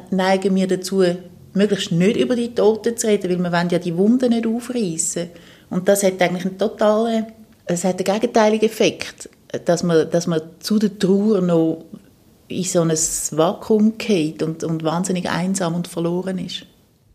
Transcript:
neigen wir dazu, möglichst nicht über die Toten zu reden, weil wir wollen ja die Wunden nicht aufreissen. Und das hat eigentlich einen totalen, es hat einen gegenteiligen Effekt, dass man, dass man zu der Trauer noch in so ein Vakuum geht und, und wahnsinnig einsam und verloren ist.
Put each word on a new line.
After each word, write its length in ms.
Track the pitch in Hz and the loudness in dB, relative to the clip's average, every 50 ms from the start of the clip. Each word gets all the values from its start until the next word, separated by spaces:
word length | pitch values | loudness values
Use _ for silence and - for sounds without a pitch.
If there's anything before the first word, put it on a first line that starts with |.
| - - | -6 -4
neigen 440 | 190 185 185 190 196 190 190 202 190 | -2 0 2 2 2 2 2 0 2
wir 120 | 190 185 185 | 2 2 0
dazu, 360 | 190 185 185 - 196 196 185 175 170 180 - - - - - - - | 0 -2 -2 -2 2 2 2 2 2 -2 -8 -14 -20 -20 -20 -6 0
möglichst 380 | 185 202 208 202 196 - - | 0 2 2 0 -2 -2 -2
nicht 260 | 170 165 180 196 190 - | 0 2 4 2 2 2
über 180 | 254 240 247 | 0 0 0
die 180 | 233 240 233 - | -2 -2 -4 -2
Toten 420 | - 196 214 220 214 - 233 226 | 2 2 2 2 2 -2 -4 -4
zu 120 | - - 220 | -2 0 0
reden, 220 | 208 202 196 175 | 0 0 0 -2
weil 100 | 180 175 | -2 -2
wir 120 | 180 175 | 0 0
wollen 180 | 175 170 175 175 | 0 0 2 2
ja 100 | 180 170 | 0 0
die 180 | 175 180 165 175 | 0 -2 0 2
Wunden 320 | 196 214 240 262 262 240 | 4 4 4 4 2 2
nicht 160 | 233 233 233 | 2 0 0
aufreissen. 840 | 226 220 240 240 - 247 247 214 175 160 165 - - - 175 170 170 - - - - - - _ _ | -2 -2 -4 -6 -6 -4 -4 -2 -2 -4 -4 -6 -4 -4 -6 -8 -8 -12 -18 -20 -20 -20 -20 _ _
Und 180 | - 185 185 196 | -4 -2 2 2
das 160 | 202 196 202 | 2 4 4
hat 180 | 185 185 - | 0 2 2
eigentlich 240 | 180 175 180 180 180 | 0 0 0 -2 -4
einen 120 | 190 190 - | -6 -4 -2
totalen, 680 | 226 220 - - 220 214 214 214 226 233 226 220 220 226 - - - - - _ _ | -4 -4 -2 0 2 2 4 2 0 0 0 -2 -4 -4 -10 -18 -20 -20 -20 _ _
es 180 | - 175 170 - | -6 -4 -2 -2
hat 120 | 185 185 | -2 -2
einen 240 | 185 185 196 190 220 | 0 0 0 0 0
gegenteiligen 500 | 254 233 - 240 214 214 220 220 214 214 | -2 0 2 2 4 4 4 2 0 -2
Effekt, 600 | - - 220 165 - - - - - - - - - _ _ - - 120 - | 0 2 0 0 0 -2 -10 -12 -12 -16 -20 -20 -20 _ _ -12 -12 -6 -2
dass 180 | - 170 160 - | 0 0 0 2
man, 260 | 175 170 160 151 165 | 2 2 2 2 2
dass 160 | 175 170 165 175 | 0 -2 0 0
man 140 | 165 160 156 - - _ | -2 -2 -4 -6 -14 _
zu 180 | - - 214 214 | -4 -2 0 2
der 180 | 214 202 - - | 2 0 0 0
Trauer 420 | - 175 196 196 202 220 214 185 | 2 2 4 4 4 2 2 2
noch 440 | 180 175 170 165 165 160 160 - - - - - - _ _ _ _ _ _ _ _ _ | 2 2 2 2 2 2 -2 -4 -10 -16 -20 -20 -20 _ _ _ _ _ _ _ _ _
in 160 | - 196 175 | -8 -6 -6
so 180 | - - 175 | 0 0 2
ein 100 | 165 165 | 2 2
Vakuum 1080 | 160 156 - - - - - - 151 151 160 180 208 - - - 220 214 214 220 220 - | 0 0 -2 -4 -4 -6 -6 -4 0 2 2 2 0 -4 -2 0 2 4 4 2 2 0
geht 460 | - - 208 170 151 156 160 - 160 | -2 0 0 0 0 -2 -4 -4 -6
und, 200 | 160 160 160 - | -6 -4 -6 -4
und 200 | 160 165 160 160 | -4 -4 -2 -2
wahnsinnig 460 | 156 160 175 190 - 185 208 180 - | -2 -2 -2 -2 -2 -2 -2 -2 -4
einsam 460 | - 170 180 190 190 190 180 165 170 | -2 -2 -2 -2 -2 -2 -2 -2 -2
und 120 | 175 175 - | -4 -6 -6
verloren 500 | - 170 170 170 175 180 185 190 190 180 | -6 -4 -2 -2 -2 -2 -4 -4 -6 -6
ist. 280 | 175 175 - - - - _ _ _ _ _ _ _ _ | -8 -8 -10 -12 -14 -16 _ _ _ _ _ _ _ _